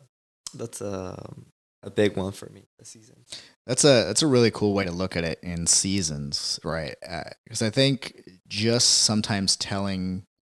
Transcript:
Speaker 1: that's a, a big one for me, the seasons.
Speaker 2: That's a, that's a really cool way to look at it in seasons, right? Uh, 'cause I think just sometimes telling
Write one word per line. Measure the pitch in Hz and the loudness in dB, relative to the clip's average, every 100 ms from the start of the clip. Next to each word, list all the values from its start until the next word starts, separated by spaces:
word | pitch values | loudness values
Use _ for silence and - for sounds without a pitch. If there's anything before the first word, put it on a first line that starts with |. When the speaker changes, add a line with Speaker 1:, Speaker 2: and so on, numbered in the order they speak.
| _ _ _ _ - | _ _ _ _ -18
Speaker 1:
that's | 123 113 - | -12 -12 -8
a, | 104 95 92 98 - - - _ _ _ | -8 -6 -8 -10 -14 -16 -20 _ _ _
a | 101 | -6
big | 104 104 98 | 0 2 2
one | 95 | -4
for | 95 - | -8 -14
me, | 98 - _ | -18 -20 _
the | 117 | -20
seasons. | 113 110 - _ - - _ - | -20 -20 -20 _ -18 -18 _ -4
Speaker 2:
That's | 117 | 4
a, | 151 127 90 | 6 6 4
that's | 110 | 2
a | 160 | 4
really | 123 117 | 6 4
cool | - 104 98 | 4 2 2
way | 95 | 0
to | |
look | 87 92 85 | -2 -4 -2
at | |
it | 82 - | -4 -4
in | 87 85 82 | -6 -2 2
seasons, | - 98 98 80 73 71 - - - | 2 2 0 -2 -4 -6 -6 -4 -6
right? | 82 78 76 - - | -4 -6 -6 -10 -10
Uh, | 85 - - - | -10 -10 -14 -10
'cause | 110 | -2
I | 113 | 0
think | 131 135 135 - - - 92 _ | 4 2 2 -4 -16 -20 -20 _
just | 101 113 117 - - | -2 2 4 4 4
sometimes | - 107 - 104 95 - | 4 2 0 0 0 -2
telling | - 98 98 95 92 92 - _ _ | -2 -4 -2 -4 -4 -6 -10 _ _